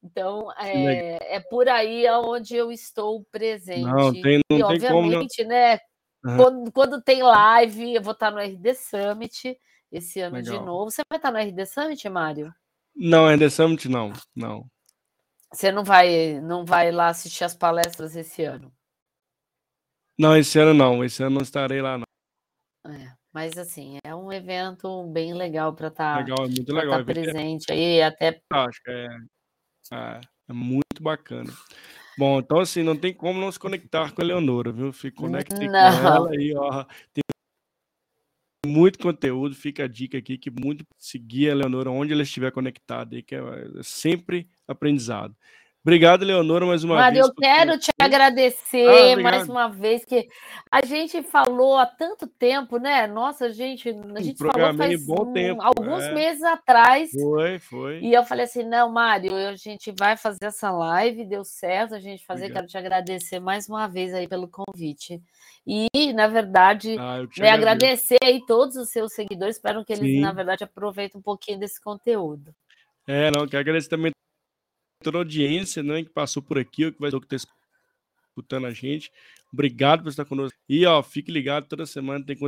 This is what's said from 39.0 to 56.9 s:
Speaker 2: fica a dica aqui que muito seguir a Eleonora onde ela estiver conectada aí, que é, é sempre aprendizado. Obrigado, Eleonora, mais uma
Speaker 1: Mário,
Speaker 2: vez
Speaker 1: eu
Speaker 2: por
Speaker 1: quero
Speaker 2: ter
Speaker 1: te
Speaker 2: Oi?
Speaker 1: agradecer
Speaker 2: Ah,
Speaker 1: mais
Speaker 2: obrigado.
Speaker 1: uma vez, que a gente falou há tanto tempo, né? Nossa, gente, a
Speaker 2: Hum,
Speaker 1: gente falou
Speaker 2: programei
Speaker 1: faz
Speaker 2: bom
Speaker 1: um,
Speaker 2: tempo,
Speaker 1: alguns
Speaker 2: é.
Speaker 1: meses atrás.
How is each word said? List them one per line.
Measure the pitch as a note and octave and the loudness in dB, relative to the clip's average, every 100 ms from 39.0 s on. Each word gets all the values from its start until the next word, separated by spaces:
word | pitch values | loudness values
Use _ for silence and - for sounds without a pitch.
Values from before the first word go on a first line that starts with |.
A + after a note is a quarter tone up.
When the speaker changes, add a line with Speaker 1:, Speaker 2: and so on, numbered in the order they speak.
| F3 D#3+ C3+ B2+ C#3+ C3+ | -6 -2 -4 -4 -6 -8
Speaker 2:
fica | D3 C#3+ C3+ | -12 -8 -10
a | |
dica | A2+ C3 C3 | -8 -10 -10
aqui | A#2 C3 | -10 -12
que | - | -10
muito | A#2 C#3 D3+ D#3 _ | -8 -8 -8 -14 _
seguir | - C3 A#2 B2 D3 | -18 -16 -10 0 0
a | |
Eleonora | C#3+ C3+ B2+ C3 | 2 -2 -4 -4
onde | C3 D3 | -4 -2
ela | D3+ | -2
estiver | C#3+ - B2+ | -2 -4 -6
conectada | C3 C3 B2 _ A#2+ A#2 A#2+ | -4 -8 -10 _ -12 -10 -14
aí, | |
que | A#2+ | -14
é, | C3+ | -12
é | C3 B2+ A2+ - | -12 -14 -16 -16
sempre | - - D#3 E3+ F3 F3 E3+ _ - | -14 -6 -2 -2 -4 -8 -8 _ -16
aprendizado. | C3+ D3 D3 A#2 G#2 G#2+ A2 _ _ _ _ | -6 -2 -2 -2 -8 -10 -16 _ _ _ _
Obrigado, | D3+ E3+ E3+ F#3 | 4 8 8 8
Eleonora, | G3 F#3 D#3+ E3+ F3+ | 4 2 2 2 2
mais | F3 | 0
uma | E3 E3 | 2 6
Speaker 1:
Mário, | B3+ B3 | 6 6
Speaker 2:
vez | C4 | 4
Speaker 1:
eu | |
Speaker 2:
por | C4 | 4
Speaker 1:
quero | C4+ D4 E4 | 4 6 4
Speaker 2:
ter | D#4 | 2
Speaker 1:
te | - - | -2 2
Speaker 2:
Oi? | C#4 | 4
Speaker 1:
agradecer | C#4 C4+ B3 B3+ B3 - B3+ A#3+ | 6 6 6 0 0 -4 4 10
Speaker 2:
Ah, | B3 B3+ B3+ | 10 10 8
Speaker 1:
mais | - - | 2 0
Speaker 2:
obrigado. | F#3 | -2
Speaker 1:
uma | B3 A#3 | -4 -4
vez, | G3 G#3 A#3 | -2 -2 -2
que | - B3 A#3 - - - - | 0 -2 -2 -14 -20 -20 0
a | - C4 | 0 0
gente | D4 D#4+ E4+ | -2 -4 -6
falou | C#4+ C#4+ C4 B3 C4 C4+ | 2 4 4 4 4 6
há | B3 | 2
tanto | _ E4 G#4+ C4+ | _ -8 -8 -14
tempo, | _ A#3+ C#4 B3+ A#3+ | _ 0 0 -4 -6
né? | C4 C#4 G#3+ | 0 0 0
Nossa, | G#3 B3+ C#4+ A#3+ | -4 -6 -4 -6
gente, | G#3+ B3+ B3+ A#3+ | -6 -10 -8 -10
a | |
Speaker 2:
Hum, | G#3+ G3+ G#3 | -10 -12 -10
Speaker 1:
gente | F3 C4+ | -10 -4
falou | D3 | -2
Speaker 2:
programei | - E3 D3+ F3+ F3 | 2 2 2 -2 -2
Speaker 1:
faz | C#3+ | -2
Speaker 2:
bom | E3 A#3 | -4 -2
Speaker 1:
um, | |
Speaker 2:
tempo, | B3 F3+ A3 | -2 -4 0
Speaker 1:
alguns | G3+ C4 A3 F4 | 0 0 0 -4
Speaker 2:
é. | D4 | -4
Speaker 1:
meses | D4+ D#4+ D4+ | -2 -2 -2
atrás. | E4 E4 - A#3+ A#3 | -2 -2 4 8 8